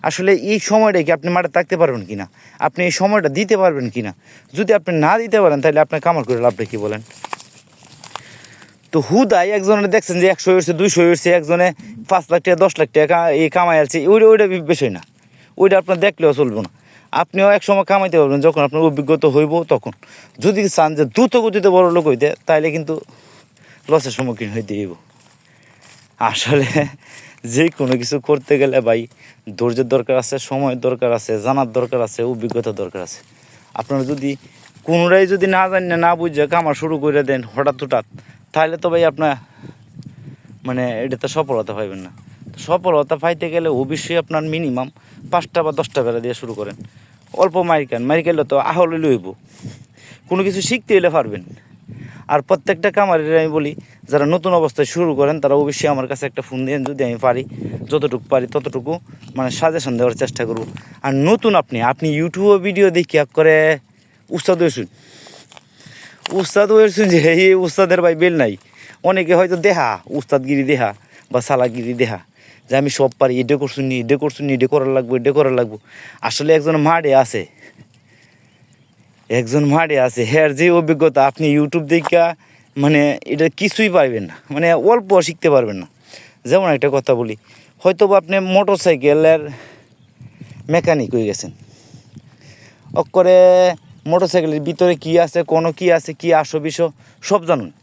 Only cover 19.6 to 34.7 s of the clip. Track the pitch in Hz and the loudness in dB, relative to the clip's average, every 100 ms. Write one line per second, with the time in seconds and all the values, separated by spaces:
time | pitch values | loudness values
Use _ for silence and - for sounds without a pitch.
19.6 | 160 135 123 - _ - - - 180 202 | 0 -2 -2 -14 _ -20 -20 -4 -2 0
20.6 | 202 - 156 156 143 202 254 247 220 202 | 0 2 0 0 -2 2 2 2 0 0
21.6 | 190 185 180 175 156 120 147 - - 156 | 2 4 4 2 0 0 0 -2 0 0
22.6 | 160 156 151 156 - - - - _ _ | 0 -4 -6 -8 -10 -20 -20 -20 _ _
23.6 | _ - - 151 131 110 - 113 107 113 | _ -20 -2 0 0 -6 -6 -6 -8 -8
24.6 | 104 101 98 85 _ _ _ _ _ _ | -6 -6 -8 -10 _ _ _ _ _ _
25.6 | _ _ - - _ _ 117 107 113 143 | _ _ -20 -20 _ _ -4 -4 -2 0
26.6 | 131 147 143 - _ - - - 120 120 | 0 -2 -4 -8 _ -20 -20 -16 -6 -2
27.6 | 165 - 131 127 120 143 - 147 - 143 | -2 0 -2 -2 -2 -6 -2 -4 0 0
28.6 | 139 131 113 113 117 _ - _ - 101 | 2 0 0 -2 -4 _ -20 _ -18 -4
29.6 | 120 117 123 131 117 131 123 135 - 135 | -4 -2 0 -2 0 -2 -2 -8 -6 -4
30.6 | 139 127 131 123 127 117 - 110 110 139 | -2 -2 -4 -2 -2 -2 -4 -4 -2 -2
31.6 | 127 123 123 127 113 - 117 120 113 117 | -2 -2 -2 -4 -4 -4 -6 -4 -4 -4
32.6 | 113 101 95 95 87 - - _ _ - | -6 -8 -10 -10 -14 -16 -20 _ _ -20
33.6 | _ - 120 139 131 143 139 139 - - | _ -12 -6 -6 -4 -6 -6 -8 -14 -20
34.6 | - | -20